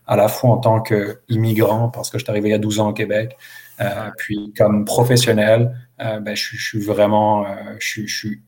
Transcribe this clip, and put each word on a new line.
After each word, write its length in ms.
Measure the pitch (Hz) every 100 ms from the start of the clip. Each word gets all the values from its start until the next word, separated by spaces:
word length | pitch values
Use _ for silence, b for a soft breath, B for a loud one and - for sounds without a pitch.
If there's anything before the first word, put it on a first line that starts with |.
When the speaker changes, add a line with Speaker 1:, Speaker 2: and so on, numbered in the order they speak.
| -
Speaker 1:
à 100 | 107
la 120 | 104
fois 220 | - 127
en 60 | 110
tant 240 | 117 110
qu'immigrant, 1040 | - 104 101 - - 113 113 107 110 110 117
parce 220 | 117 -
que 80 | 110
je 60 |
suis 60 | -
arrivé 180 | 107 104
il 40 |
y 20 |
a 40 | 107
douze 220 | 107 104
ans 100 | 107
au 20 |
Québec, 460 | 104 104 104 117 - B B B B
euh, 40 |
Speaker 2:
Ouais. 260 | 104 101 107 98
Speaker 1:
puis 340 | - 104 104 -
comme 280 | 107 104
professionnel, 880 | 104 - 123 123 - 104 107 113 120 B B -
euh, 180 | 113 107
ben, 160 | 104
je 80 | 104
suis, 140 | - 110
je 80 | -
suis 140 | 110
vraiment, 680 | 104 101 104 107 107 104 101
euh, 300 | 98 104 107
je 80 | -
suis, 220 | 113 107
je 80 | -
suis 260 | 107 101